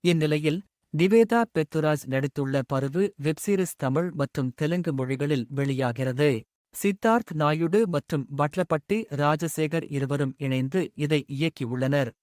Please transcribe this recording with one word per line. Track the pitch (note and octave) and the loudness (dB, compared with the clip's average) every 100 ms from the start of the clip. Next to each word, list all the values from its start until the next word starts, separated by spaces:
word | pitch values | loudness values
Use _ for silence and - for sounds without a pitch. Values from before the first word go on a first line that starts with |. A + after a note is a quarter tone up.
இந்நிலையில், | F3 E3+ D#3 D3+ D3+ E3 - _ _ | 2 2 2 2 0 -2 -8 _ _
நிவேதா | D3+ F3+ A3+ A3+ A#3 A#3 | 0 6 6 6 2 0
பெத்துராஜ் | - D#3 D#3+ D3+ D3+ C3+ | -2 -2 0 0 0 0
நடித்துள்ள | C3 C#3+ - C3+ C#3 C3 | -2 -2 -4 -2 -2 0
பருவு | C3+ C3+ D3+ G3+ - | -2 -2 -2 -2 -2
வெப் | D3 D3+ | -4 -2
சீரிஸ் | - G3 F3+ - | 0 0 0 -2
தமிழ் | C3+ C3+ F3+ | -2 0 -2
மற்றும் | - C#3 - B2+ | -2 -4 -2 -4
தெலுங்கு | - D3+ F3 E3 | -2 -2 0 -2
மொழிகளில் | C3+ B2+ C3 C#3+ C#3+ A2+ | -2 -2 -2 0 0 -2
வெளியாகிறது. | C#3 C#3 C3+ B2+ A#2 C3 B2+ D3 A#2 - _ _ | -2 -2 0 -2 0 -4 2 2 2 -4 _ _
சித்தார்த் | - G3+ G3 A3+ A#3 - | -2 -2 0 2 2 0
நாயுடு | D#3 D3 D#3 E3 G3 A3 | 0 0 2 2 2 2
மற்றும் | D#3 - D3+ B2+ C#3 | -2 -2 -4 -4 -2
வட்லப்பட்டி | D3 F#3 F3+ D#3+ _ G#3 - | -2 0 -2 -2 _ -4 -2
ராஜசேகர் | C#3+ D3 D#3 E3 - D#3 E3 D#3 | 0 2 2 -2 -2 -2 -2 -4
இருவரும் | C#3 C3+ C#3 C#3 C3 | -4 -2 -2 -2 -4
இணைந்து | C#3 C3 C3 F#3 B3+ - | -2 -2 0 -2 -2 -4
இதை | D3 D3+ - | 0 0 -2
இயக்கியுள்ளனர். | C#3 D#3+ - A#2+ B2+ C3 C#3+ B2 - | -4 -4 -4 -6 -2 0 0 0 -6